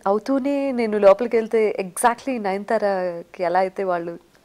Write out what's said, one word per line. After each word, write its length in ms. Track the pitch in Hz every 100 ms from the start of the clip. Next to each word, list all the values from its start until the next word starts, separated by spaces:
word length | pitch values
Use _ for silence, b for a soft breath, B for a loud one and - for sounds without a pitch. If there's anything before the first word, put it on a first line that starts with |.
| 196
అవుతూనే 680 | 208 208 269 262 285 277
నేను 260 | 240 226 208
లోపలికి 380 | 202 196 240 233
వెళ్తే 400 | 220 226 214 -
exactly 640 | 190 - 247 233 - 247
నయనతారకి 1000 | 202 196 202 226 208 190 185 170 - -
ఎలా 160 | 170 180
అయితే 260 | 190 185
వాళ్ళు 340 | 190 175 170 170 _ _